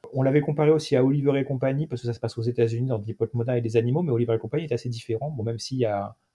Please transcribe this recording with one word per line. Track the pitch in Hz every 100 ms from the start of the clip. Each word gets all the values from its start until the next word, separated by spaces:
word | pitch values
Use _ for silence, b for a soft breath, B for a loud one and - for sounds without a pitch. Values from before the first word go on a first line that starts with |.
| -
On | -
l'avait | 135 147
comparé | 143 151 151
aussi | 156 156
à | 135
Oliver | 131 143 139 139
et |
compagnie, | 131 131 135 139 156
parce | 123
que | 120
ça |
se | 113
passe | 117 -
aux |
États-Unis, | 113 117 117 117 131
dans | 113
des | 107
potes | 107 113
modernes | 120 117 123
et |
des | 117 113
animaux, | 120 147
mais | 170
Oliver | 117 113
et | 110
compagnie | 110 151
est | 160
assez | 117 123
différent. | 113 - 110 143
Bon, | 143
même | 110 117
s'il | - 131
y | 113
a | 101 101 - _